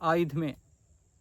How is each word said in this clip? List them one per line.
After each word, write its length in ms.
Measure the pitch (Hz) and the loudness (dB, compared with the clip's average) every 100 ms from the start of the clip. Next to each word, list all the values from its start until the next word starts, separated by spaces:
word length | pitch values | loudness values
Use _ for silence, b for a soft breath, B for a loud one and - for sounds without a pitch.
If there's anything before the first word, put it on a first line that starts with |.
ఆయుధమే. 520 | 165 170 165 143 156 - - _ _ _ _ _ | 0 2 2 -2 -4 -6 -16 _ _ _ _ _